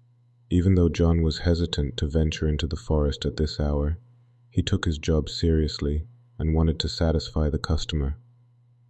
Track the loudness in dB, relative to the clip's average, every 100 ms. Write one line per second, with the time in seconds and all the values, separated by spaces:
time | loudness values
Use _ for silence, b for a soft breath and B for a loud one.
0 | _ _ _ _ 0 2 4 6 4 4
1 | 4 4 2 0 0 0 0 -2 -4 -2
2 | -2 0 0 0 -2 0 -2 -6 -2 0
3 | 0 -2 -6 -2 -4 -2 -2 0 -2 -4
4 | -10 _ _ _ _ -4 -2 -2 -2 -4
5 | 0 0 0 -2 0 2 0 -2 -4 -4
6 | -6 -16 _ -6 0 2 2 0 -6 -2
7 | 0 0 -2 -2 -2 -2 -2 -2 -2 -2
8 | -2 -6 _ _ _ _ _ _